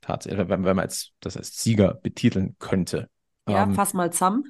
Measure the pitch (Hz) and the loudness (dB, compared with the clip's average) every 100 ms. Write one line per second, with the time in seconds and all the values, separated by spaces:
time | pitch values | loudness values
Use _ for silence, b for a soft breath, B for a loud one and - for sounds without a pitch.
0 | - - - 98 92 95 92 95 - - | -4 -6 -4 -4 0 2 2 2 0 -6
1 | - _ - - - - - 104 95 - | -12 _ -10 -10 -12 -4 0 4 4 4
2 | - - 120 95 95 - - 98 87 80 | -8 0 0 2 -2 -4 -2 -2 0 -4
3 | - _ _ _ - 104 101 101 202 190 | -8 _ _ _ -2 2 2 2 0 0
4 | 175 170 185 220 294 | -2 2 0 0 -4